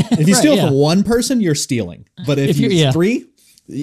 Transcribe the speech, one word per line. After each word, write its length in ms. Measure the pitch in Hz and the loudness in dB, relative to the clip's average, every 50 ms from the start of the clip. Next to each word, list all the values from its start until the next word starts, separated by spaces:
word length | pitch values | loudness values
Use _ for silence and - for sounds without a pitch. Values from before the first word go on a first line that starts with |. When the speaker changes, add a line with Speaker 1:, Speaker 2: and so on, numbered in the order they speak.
| - - 240 160 151 | 0 2 0 0 2
Speaker 1:
you 60 | 180 196 | 2 2
Speaker 2:
Right, 60 | 269 | 4
Speaker 1:
steal 160 | - 302 285 | 4 2 2
Speaker 2:
yeah. 120 | 196 147 | 2 2
Speaker 1:
from 80 | 147 139 | 2 2
one 280 | 135 143 151 170 196 202 | 2 2 2 2 0 0
person, 360 | 208 233 247 233 247 269 240 | 0 0 -2 -2 -2 -2 -2
you're 160 | 202 165 147 | 0 -2 -2
stealing. 500 | 147 - - 131 117 98 87 80 - - _ _ - 180 | -2 -4 -4 -4 -4 -6 -6 -10 -18 -20 _ _ -10 -6
But 140 | 147 143 139 | -4 -2 0
if 120 | 139 - | 0 0
Speaker 2:
If 60 | 170 | 0
Speaker 1:
you 120 | 143 - - | 0 0 0
Speaker 2:
you're, 160 | 190 165 151 | 2 2 2
yeah. 60 | 131 | 2
Speaker 1:
three, 340 | 135 160 175 214 247 - - - _ _ _ _ _ _ _ - - 135 | 2 0 0 0 -2 -4 -6 -10 _ _ _ _ _ _ _ -14 -12 -12